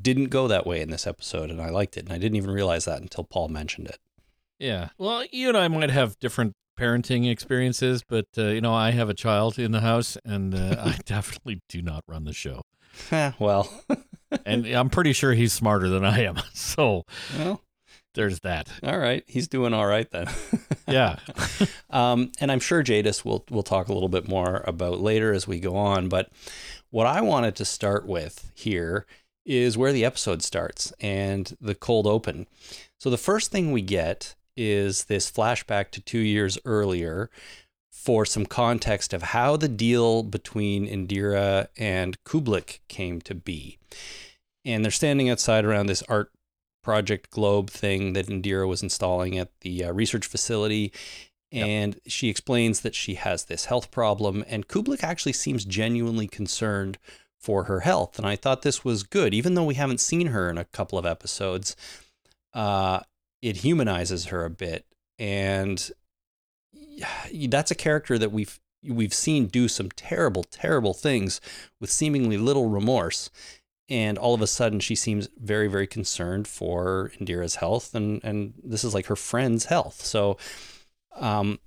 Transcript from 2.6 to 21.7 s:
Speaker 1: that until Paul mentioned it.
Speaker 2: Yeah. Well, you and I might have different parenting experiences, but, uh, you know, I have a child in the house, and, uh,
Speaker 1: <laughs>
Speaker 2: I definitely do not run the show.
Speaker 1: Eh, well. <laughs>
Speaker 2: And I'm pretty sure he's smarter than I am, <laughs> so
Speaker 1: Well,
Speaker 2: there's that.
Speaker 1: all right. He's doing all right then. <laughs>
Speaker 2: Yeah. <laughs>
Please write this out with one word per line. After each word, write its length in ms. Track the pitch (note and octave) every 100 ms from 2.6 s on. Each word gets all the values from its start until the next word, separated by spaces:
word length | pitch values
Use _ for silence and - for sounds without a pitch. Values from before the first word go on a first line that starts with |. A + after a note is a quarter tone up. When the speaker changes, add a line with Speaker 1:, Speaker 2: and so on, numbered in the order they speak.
| F#2+ E2+
Speaker 1:
that 160 | E2 D2+
until 240 | F2+ -
Paul 240 | - F2+ D#2+
mentioned 400 | D#2 D#2 - D#2+
it. 100 | - _ _ _ _ _ -
Speaker 2:
Yeah. 300 | C3+ G2 D#2+ -
Well, 260 | G3 A#3 C4
you 160 | B3+ B3+
and 80 | A3
I 80 | F3
might 220 | D#3+ D3+
have 280 | C3+ B2 -
different 340 | B2 - A2 - _ -
parenting 520 | A#2+ A#2+ - B2 A#2+
experiences, 720 | A2+ - B2+ B2+ A#2+ B2+ B2+ -
but, 180 | A2+ G2+ -
uh, 60 |
you 160 | G#2+ A2
know, 120 | A#2
I 200 | A2+ A2
have 160 | A#2+ A2
a 40 |
child 440 | G2 A#2 G#2 A2+ A2
in 140 | A#2
the 80 | A2
house, 360 | A2+ A#2 A#2 -
and, 300 | A2 G2+ F#2+
uh, 220 | F#2+ F#2 -
Speaker 1:
<laughs> 60 | E3
Speaker 2:
I 120 | -
definitely 560 | - G#2 - - B2+ F#2+ -
do 140 | F2
not 220 | F2 D#2 -
run 180 | D#2+
the 80 | D2+
show. 300 | D2+ D2 B1+ - _ _ - -
Speaker 1:
Eh, 220 | A3 C#3+ B2
well. 280 | G#2 G2 G2 - -
<laughs> 80 | C#4 - - _ C#4+ -
Speaker 2:
And 180 | A2+
I'm 260 | A2+ B2 B2+
pretty 220 | - E3
sure 200 | C3 C3+
he's 200 | A#2 A#2
smarter 360 | - A2+ G2+ F#2
than 160 | F#2+
I 160 | G2 G2
am, 140 | G#2 F2 -
<laughs> 80 |
so 500 | - - - C3+ F#2+ - - - C#3
Speaker 1:
Well, 240 | E3+ G#3+ _ _ _ - _
Speaker 2:
there's 240 | - G#2+ F2
that. 280 | F#2 E2 D2+ -
Speaker 1:
all 160 | - F3+
right. 280 | B2+ C3 -
He's 220 | B2+ D#3+
doing 260 | C3 B2
all 120 | A2 G2+
right 220 | G#2+ -
then. 200 | F2 E2+ - - A3+
<laughs> 280 | - - -
Speaker 2:
Yeah. 300 | C3 A2+ D#2 - - - -
<laughs> 340 | G#3